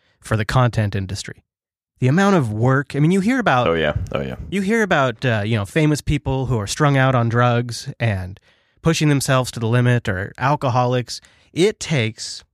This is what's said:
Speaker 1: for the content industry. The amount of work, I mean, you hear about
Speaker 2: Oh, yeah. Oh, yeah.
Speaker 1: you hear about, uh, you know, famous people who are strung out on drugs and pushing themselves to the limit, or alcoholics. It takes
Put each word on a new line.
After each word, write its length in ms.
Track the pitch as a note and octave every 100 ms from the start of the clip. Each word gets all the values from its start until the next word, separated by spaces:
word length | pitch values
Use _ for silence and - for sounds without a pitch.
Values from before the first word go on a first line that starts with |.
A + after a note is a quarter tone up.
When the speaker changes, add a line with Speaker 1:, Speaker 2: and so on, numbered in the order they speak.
| _ _
Speaker 1:
for 160 | - A2
the 80 |
content 520 | A2 C3+ B2 A2 G#2+ G2
industry. 480 | F#2+ G2 - - _ _ _ _ _ _
The 80 | B2+
amount 280 | D#3 G3 F#3+
of 160 | A#2+
work, 420 | G#2 B2 C3+ C#3+
I 60 | C#3
mean, 100 | D#3
you 80 | F#3+
hear 180 | F#3+ C4
about 280 | F#3+ B2+ A#2
Speaker 2:
Oh, 80 |
yeah. 200 | E2 D2+ - -
Oh, 80 | -
yeah. 160 | C2+ B1+ -
Speaker 1:
you 120 | C3+
hear 200 | G3 A3+
about, 420 | G#3 E3+ C3 A2+
uh, 180 | C3 A2
you 120 | G#2 A2+
know, 80 |
famous 360 | G2+ D#3+ D3+ D3+
people 460 | - D3 - C3 C3
who 120 | A#2+
are 80 | G2
strung 300 | - D3 C3+
out 180 | C3
on 140 | B2+ A#2
drugs 640 | A#2+ B2 A#2+ B2 A#2 - -
and 400 | A#2 F#2+ F#2 F#2+ _ _ _ _
pushing 260 | E3 D#3+ D3+
themselves 420 | C#3+ - C3 B2
to 80 | -
the 60 | A2+
limit, 420 | A#2+ B2 A#2+ -
or 240 | F#2 G2 -
alcoholics. 840 | C3 D3 C3+ B2 B2 B2+ A#2+ - - _ _
It 280 | - F#3+ -
takes 640 | - D#3 A2 - - - -